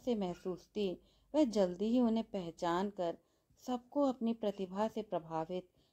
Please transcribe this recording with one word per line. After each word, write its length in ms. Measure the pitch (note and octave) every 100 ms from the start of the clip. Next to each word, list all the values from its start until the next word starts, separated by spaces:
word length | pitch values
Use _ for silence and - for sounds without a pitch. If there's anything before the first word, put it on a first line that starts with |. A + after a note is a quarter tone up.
| B3+
से 100 | A3+
महसूस 520 | F#3 F3 F#3+ F3 -
थी। 340 | G#3+ G3 F3 - _ _ D4
वह 80 |
जल्दी 420 | C4+ G#3 F3+ F3+ G#3+
ही 140 | B3
उन्हें 220 | A#3+ A3
पहचान 680 | A3 G3+ E3+ - F3 F3 G3+
कर 280 | G3 F3 - _ _ _ _ -
सबको 380 | B3 - C#4+
अपनी 300 | C#4 B3 A3+
प्रतिभा 540 | A#3 G#3 G3 F#3 F#3+ A3
से 140 | F#3
प्रभावित 680 | F3+ F3 D#3+ D#3+ D#3+ F3+ - _ _